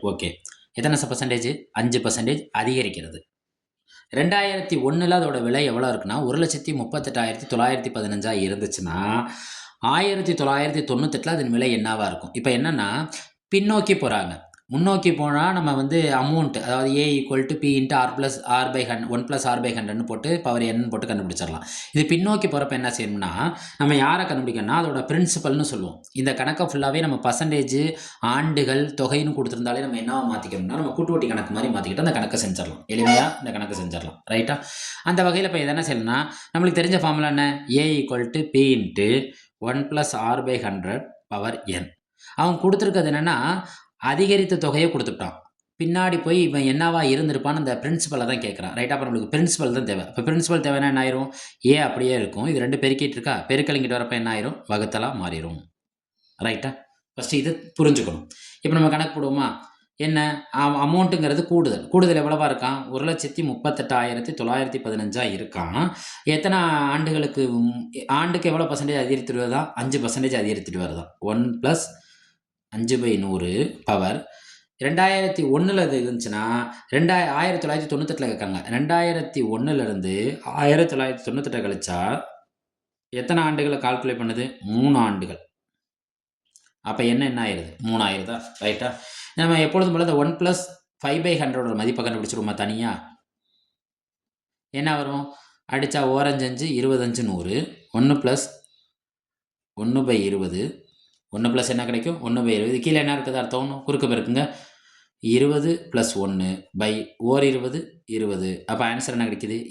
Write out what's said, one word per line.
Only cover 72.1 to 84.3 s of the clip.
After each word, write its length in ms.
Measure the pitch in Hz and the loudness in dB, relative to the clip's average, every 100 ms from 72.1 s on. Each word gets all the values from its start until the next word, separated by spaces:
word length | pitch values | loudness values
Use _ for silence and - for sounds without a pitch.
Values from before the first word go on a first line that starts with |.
| _ _ _ _ _ _ | _ _ _ _ _ _
அஞ்சு 280 | 110 117 127 | -6 0 2
by 220 | 120 101 | 2 2
நூறு 600 | 98 95 90 98 156 - - | 0 -2 -2 0 -2 -4 0
பவர் 420 | 101 92 - - - - - _ _ | 0 0 -2 -8 -20 -20 -20 _ _
ரெண்டாயிரத்தி 640 | 131 165 190 196 190 190 143 | -2 2 4 4 0 0 2
ஒண்ணுல 400 | 143 185 196 165 | 4 4 2 2
இது 80 | 135 | 0
இருந்துச்சுன்னா, 720 | 120 120 110 104 110 120 120 - - | -2 -4 -4 -4 0 -2 -2 -10 -2
ரெண்டாய-, 360 | 139 170 185 160 | 2 4 4 2
ஆயிரத்தி 400 | 139 180 175 151 | 0 0 0 -2
தொள்ளாயிரத்தி 320 | 151 151 143 | -2 -2 -4
தொண்ணூத்தெட்டுல 300 | 151 139 127 | -4 -4 -4
கேட்காங்க. 340 | 107 101 95 98 | -4 -4 -6 -4
ரெண்டாயிரத்தி 840 | 120 151 170 170 165 143 135 113 | -2 2 2 2 0 -2 -2 -2
ஒண்ணுல 300 | 113 139 143 | 0 0 0
இருந்து 560 | 110 101 92 98 117 151 | 0 -2 -2 -2 -2 -4
ஆயிரத்தி 520 | - - 147 151 165 139 | -8 2 4 6 4 2
தொள்ளாயிரத்தி 380 | 131 127 - | -2 -4 -4
தொண்ணூத்தெட்டை 280 | 127 143 123 | -4 -4 -4
கழிச்சா, 600 | 101 95 - 87 95 123 - - _ _ _ _ _ _ _ | -4 -4 -4 -2 -2 -2 -6 -18 _ _ _ _ _ _ _
எத்தனை 340 | 123 123 165 | -8 0 2
ஆண்டுகளை 360 | 156 151 147 139 | 2 2 0 0
கால்குலேட் 400 | 127 127 131 120 | 0 0 -2 -2
பண்ணுது? 400 | 113 | -2